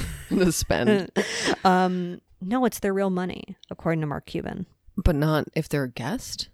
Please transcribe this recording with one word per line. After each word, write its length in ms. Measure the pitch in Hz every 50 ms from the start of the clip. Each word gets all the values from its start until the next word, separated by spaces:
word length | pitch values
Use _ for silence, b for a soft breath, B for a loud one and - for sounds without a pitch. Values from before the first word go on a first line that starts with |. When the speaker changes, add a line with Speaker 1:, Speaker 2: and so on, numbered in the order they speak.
| -
Speaker 1:
<laughs> 240 | - 156 - - -
to 220 | - 196 180 175 160
spend." 580 | - - - - 78 - 214 214 196 175 - -
Speaker 2:
<laughs> 480 | - 202 - - - - - - - -
Um, 560 | 190 185 185 185 185 185 180 175 175 180 - - _ _ _
no, 240 | 190 185 233 262 254
it's 140 | 226 - -
their 120 | - 202 196
real 160 | 190 196 196
money, 460 | 185 180 185 180 - - - - 185 - - -
according 300 | - - - 170 165 160
to 60 | 156
Mark 200 | 151 139 - -
Cuban. 400 | - - 160 - - - - 185 - _ _ _ - -
Speaker 1:
But 180 | - - - 165
not 300 | 139 147 160 156 147 - - -
if 140 | 156 156 -
they're 160 | - 143 135
a 60 | 123
guest? 580 | - - 117 135 - - - - - - - -